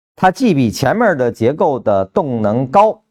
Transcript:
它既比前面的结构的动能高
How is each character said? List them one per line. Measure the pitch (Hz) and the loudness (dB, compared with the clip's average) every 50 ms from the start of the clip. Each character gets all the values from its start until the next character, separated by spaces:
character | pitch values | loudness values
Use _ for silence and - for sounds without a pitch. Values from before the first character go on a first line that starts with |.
| _ _ _ | _ _ _
它 | - - 185 | 0 0 0
既 | 185 - 269 226 170 | 0 2 0 0 2
比 | 139 127 110 | 2 0 0
前 | - - - 127 160 220 | -2 -2 -2 -2 0 0
面 | 247 208 170 | 0 0 0
的 | 131 127 120 | 0 -2 -2
结 | 104 - 110 120 151 | -2 0 -2 -2 0
构 | 160 202 160 135 120 | 0 0 -2 -2 -2
的 | - 113 101 98 95 | -2 0 0 0 0
动 | - - 208 175 139 123 113 | -2 -4 -4 -4 -4 -4 -2
能 | 107 101 107 123 135 | -2 -2 -2 -2 -2
高 | 123 135 202 214 220 - - _ _ | 0 2 2 2 2 0 -4 _ _